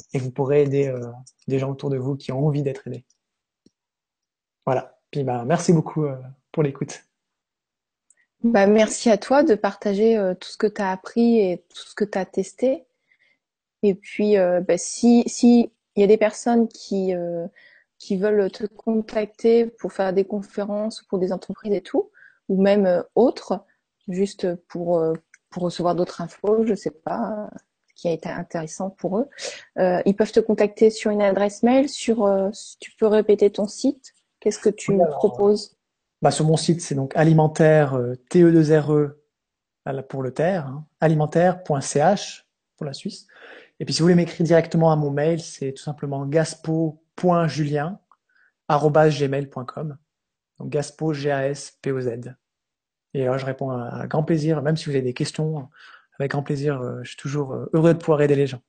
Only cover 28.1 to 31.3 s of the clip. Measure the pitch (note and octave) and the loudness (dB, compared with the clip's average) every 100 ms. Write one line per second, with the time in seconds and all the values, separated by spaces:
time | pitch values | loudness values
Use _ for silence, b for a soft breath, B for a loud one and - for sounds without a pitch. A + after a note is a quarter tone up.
28.1 | D#3+ E3+ - F3 E3+ D#3 - F#3+ - F3 | -4 -6 -10 -8 -10 -10 -10 -10 -8 -4
29.1 | G3 C#4+ B B B B - F#3 F3+ - | -4 -6 B B B B -2 0 2 0
30.1 | G3+ G#3+ A#3 G#3+ G#3+ G#3 - A3 G#3+ G#3+ | 0 2 2 0 0 0 4 2 4 -2
31.1 | G#3 G3+ | 0 2